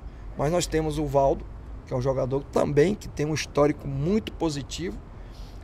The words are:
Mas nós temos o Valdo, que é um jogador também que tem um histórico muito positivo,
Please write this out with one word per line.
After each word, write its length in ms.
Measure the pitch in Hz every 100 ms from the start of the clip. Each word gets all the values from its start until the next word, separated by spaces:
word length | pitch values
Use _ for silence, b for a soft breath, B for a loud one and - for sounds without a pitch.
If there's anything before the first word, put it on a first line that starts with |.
| - B B -
Mas 160 | 139
nós 140 | 175 156
temos 320 | 156 156 151
o 80 | 151
Valdo, 380 | 139 139 165 - - - - -
que 80 |
é 20 | 131
um 60 |
jogador 420 | 127 131 135 135 147
também 420 | - 139 143 165
que 140 | 208 -
tem 160 | -
um 100 | 151
histórico 540 | 151 - - 147 147 143
muito 440 | 135 147 214 214
positivo, 680 | - 170 143 127 - 170 202 - B B B B B